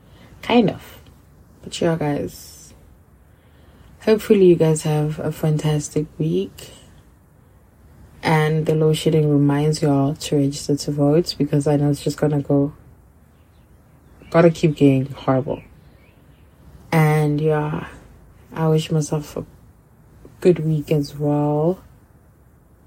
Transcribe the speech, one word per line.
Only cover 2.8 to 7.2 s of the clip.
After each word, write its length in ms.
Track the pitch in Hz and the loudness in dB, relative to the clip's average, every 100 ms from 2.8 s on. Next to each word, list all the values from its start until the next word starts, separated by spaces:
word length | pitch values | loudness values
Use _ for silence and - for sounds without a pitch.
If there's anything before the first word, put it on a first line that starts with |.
| - - _ _ _ _ _ - - - - - | -20 -20 _ _ _ _ _ -20 -20 -20 -20 -6
Hopefully 420 | - 214 - 208 | 0 0 4 6
you 120 | 185 165 | 6 6
guys 260 | 160 156 | 4 2
have 360 | 156 151 151 156 | 0 -2 -2 -4
a 140 | 156 | -6
fantastic 760 | 156 160 151 156 151 147 151 156 - | -4 -2 0 0 -2 -4 -6 -6 -6
week. 520 | 160 180 196 - - - - - - _ | -2 -2 -4 -12 -20 -20 -20 -20 -20 _